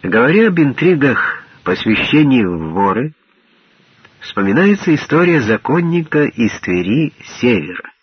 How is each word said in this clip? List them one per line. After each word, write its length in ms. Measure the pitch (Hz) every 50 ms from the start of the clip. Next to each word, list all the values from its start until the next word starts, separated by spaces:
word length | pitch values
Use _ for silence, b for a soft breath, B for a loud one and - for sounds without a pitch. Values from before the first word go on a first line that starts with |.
| -
Говоря 460 | - - 110 120 135 165 208 226 226
об 100 | 180 170
интригах, 840 | 160 143 123 - 156 180 185 151 135 139 120 - - - - - - - - - _
посвящении 800 | 90 92 - - - 110 101 104 - - 147 156 143 131 123 107
в 300 | 92 87 82 80 80 80
воры, 420 | 92 98 98 95 107 131 156 156 _ _ _ _ _ _ _ _ _ _ _ _ _ _ _ _ _ _ - _ _
вспоминается 760 | - - - - 98 98 101 139 185 202 208 190 - 185 160
история 480 | 147 - - 147 156 180 175 170 156
законника 840 | 120 104 110 104 _ - 139 170 170 170 165 175 165 151 - 151 147
из 260 | 135 - - 120 104 - -
Твери 520 | - - 92 90 90 92 110 143 160 - - _ - - - -
Севера. 500 | - 123 120 98 76 73 - - - - - _